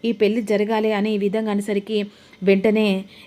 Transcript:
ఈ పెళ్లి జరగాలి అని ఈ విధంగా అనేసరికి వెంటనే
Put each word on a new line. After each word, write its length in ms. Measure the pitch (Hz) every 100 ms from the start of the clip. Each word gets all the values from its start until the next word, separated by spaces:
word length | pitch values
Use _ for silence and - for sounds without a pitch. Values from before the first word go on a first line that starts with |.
| 226
ఈ 60 |
పెళ్లి 300 | 220 208 226
జరగాలి 520 | 208 202 208 220 220
అని 200 | 208 208
ఈ 40 | 214
విధంగా 340 | 202 214 220
అనేసరికి 520 | 202 208 202 202 214 202 - - -
వెంటనే 600 | 185 196 202 214 214 190 190 -